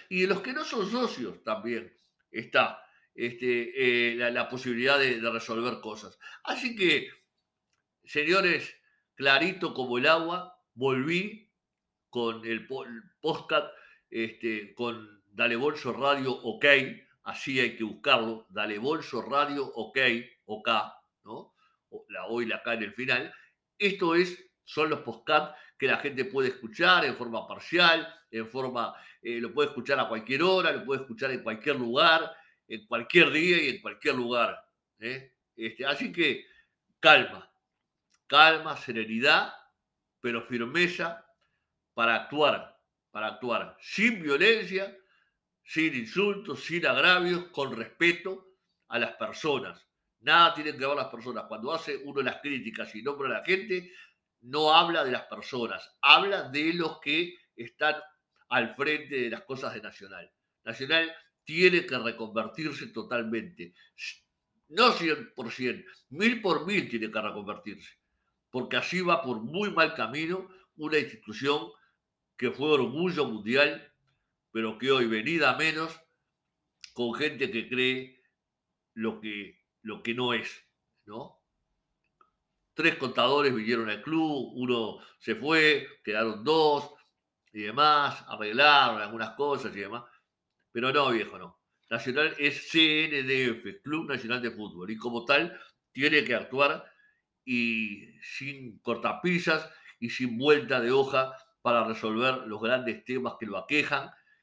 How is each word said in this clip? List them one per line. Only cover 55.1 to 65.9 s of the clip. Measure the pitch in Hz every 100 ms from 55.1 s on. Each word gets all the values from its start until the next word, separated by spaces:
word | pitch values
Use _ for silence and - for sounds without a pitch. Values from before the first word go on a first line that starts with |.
las | 120
personas, | - 104 - 127 113 95 - -
habla | 139 160 196 190 131
de | 139 156
los | 175 160 -
que | 143 151 175 - _ -
están | 117 - 151 - - _ _ _ -
al | 123 110 120
frente | 143 151 135 135
de | 120
las | 107
cosas | - 131 131
de | 110
Nacional. | 101 - 98 92 85 _ _ _
Nacional | 113 113 135 165 160 - _ _
tiene | - 160 180 175
que | - 127
reconvertirse | 113 110 110 104 107 - 151 143 127
totalmente. | 113 104 120 110 110 90 87 87 _ _ - - - _ _ _ _ _
No | 160 240
cien | - 165 151 113
por | - 113
cien, | - 127 101 -